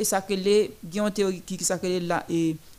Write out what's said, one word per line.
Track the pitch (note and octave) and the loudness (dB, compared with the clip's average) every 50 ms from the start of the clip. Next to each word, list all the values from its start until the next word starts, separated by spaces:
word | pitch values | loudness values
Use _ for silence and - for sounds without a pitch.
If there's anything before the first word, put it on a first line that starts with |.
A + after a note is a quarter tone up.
| G#3+ | 4
sa | - G#3 G3 F#3+ | 2 0 0 0
ke | - G3+ F#3+ | -2 -4 0
le, | F#3 G3+ G#3 G#3+ G3 - - - | 2 4 4 4 4 2 -2 -10
gen | - E3 E3 G#3 G#3 | -14 -8 -4 -2 -2
yon | G#3 G3+ | 0 0
teori | G#3 G3 F#3+ F#3+ F3 - | 0 0 0 0 -4 -6
ki, | - F#3 E3+ | -8 -8 -4
ki | F3 | -2
sa | - F#3 F3 | -2 -2 0
ke | - F3+ | 0 -2
le | F3+ F3+ F3 | -2 0 0
la, | E3+ F3 - - - | 0 -2 -2 -2 -2
e, | E3+ E3+ E3 D#3+ D#3+ D#3+ - - - | 0 0 2 0 0 -4 -8 -18 -20